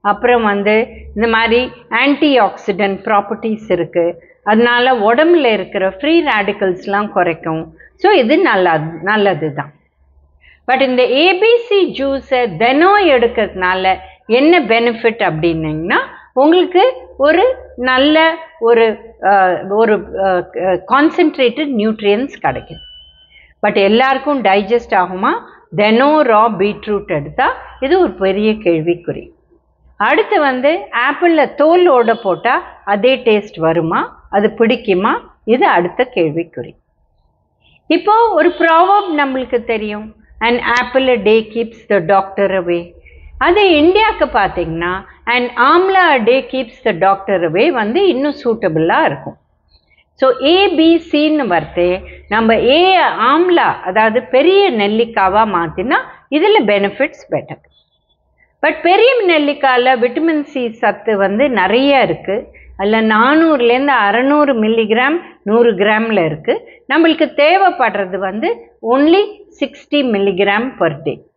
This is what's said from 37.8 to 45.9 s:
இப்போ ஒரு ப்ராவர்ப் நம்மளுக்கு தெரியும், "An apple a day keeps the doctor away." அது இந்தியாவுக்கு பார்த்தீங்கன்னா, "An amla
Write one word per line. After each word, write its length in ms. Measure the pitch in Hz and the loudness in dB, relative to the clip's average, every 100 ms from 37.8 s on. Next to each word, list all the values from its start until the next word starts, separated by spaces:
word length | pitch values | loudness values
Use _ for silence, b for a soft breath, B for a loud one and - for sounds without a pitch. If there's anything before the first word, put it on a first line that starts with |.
| _ | _
இப்போ 260 | 330 370 440 466 | -2 2 2 2
ஒரு 160 | 359 339 | 2 0
ப்ராவர்ப் 600 | 349 330 330 370 403 392 302 | 2 2 4 4 2 0 -2
நம்மளுக்கு 480 | 277 262 247 240 | -2 -4 -4 -4
தெரியும், 500 | 233 220 214 208 220 - b b | -4 -6 -4 -10 -14 -20 b b
"An 160 | 226 240 | -2 0
apple 520 | - 240 240 269 262 | 0 -2 0 0 0
a 140 | 240 | 0
day 280 | 202 220 220 | 2 2 0
keeps 380 | 220 226 - - | -6 -8 -10 -2
the 80 | 202 | -2
doctor 600 | 165 196 190 - 196 190 | 2 0 0 -4 -2 -2
away." 300 | 175 175 170 - b b b - | -2 -4 -6 -20 b b b -4
அது 380 | 285 359 392 311 | 0 2 2 4
இந்தியாவுக்கு 480 | 311 392 440 359 | 4 4 0 0
பார்த்தீங்கன்னா, 680 | 294 240 190 185 165 165 175 185 196 B | -2 0 -2 -4 -6 -6 -6 -6 -12 B
"An 240 | - 240 247 226 | -4 -2 -2 0
amla 540 | 254 339 381 | 2 4 2